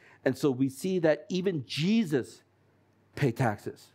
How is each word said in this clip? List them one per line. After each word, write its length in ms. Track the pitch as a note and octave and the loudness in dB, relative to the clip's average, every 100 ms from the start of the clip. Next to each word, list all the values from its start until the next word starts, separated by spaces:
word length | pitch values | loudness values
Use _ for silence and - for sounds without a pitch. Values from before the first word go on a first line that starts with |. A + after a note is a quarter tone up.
| - - | -20 -4
And 120 | C3+ A#2+ | -2 0
so 140 | D3 | 0
we 180 | B2+ C3+ | 2 -2
see 300 | - F#3+ F#3 | -2 -2 2
that 260 | D#3+ D3+ - | 2 2 -2
even 360 | F3+ F#3+ D#3+ - | -2 -2 -4 -6
Jesus 760 | C#3 F3 A3+ E3+ C#3 - - _ _ _ _ _ _ _ - | -2 2 2 2 -2 -2 -14 _ _ _ _ _ _ _ -2
paid 200 | C#3 A2+ | -2 2
taxes. 520 | B2 G2+ - - - | -2 -2 -10 -14 -20